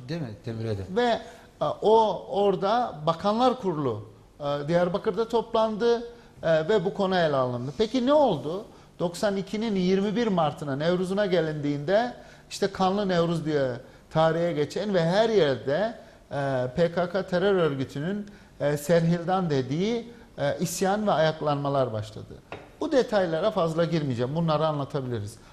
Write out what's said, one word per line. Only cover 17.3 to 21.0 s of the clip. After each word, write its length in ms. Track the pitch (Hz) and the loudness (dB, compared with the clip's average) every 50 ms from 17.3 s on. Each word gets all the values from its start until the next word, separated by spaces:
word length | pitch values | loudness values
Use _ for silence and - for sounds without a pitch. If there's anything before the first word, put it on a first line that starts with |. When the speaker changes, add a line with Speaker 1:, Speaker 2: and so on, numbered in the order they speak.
| 180 175 185 202 196 | 0 2 2 2 4
Speaker 2:
örgütünün, 720 | 185 165 151 139 135 131 - - 139 147 180 208 208 202 - - - - - - - | 4 2 2 0 -2 -4 -6 -6 -6 -4 -4 -4 -6 -8 -10 -16 -20 -20 -20 -8 -2
e, 160 | 143 143 147 | -2 0 0
Serhildan 720 | 147 - - 170 170 165 165 170 170 170 170 185 190 185 165 | -2 0 2 2 4 4 4 2 0 0 0 0 0 0 0
dediği, 640 | 143 135 131 120 139 165 196 220 240 226 233 - - - - - - - | 0 0 0 0 -2 -2 0 0 -2 -4 -6 -10 -18 -20 -20 -20 -8 -4
e, 200 | 139 143 - - | -4 -2 -2 -2
isyan 460 | 185 170 - - 196 185 202 214 | -4 -4 -2 -2 0 0 0 0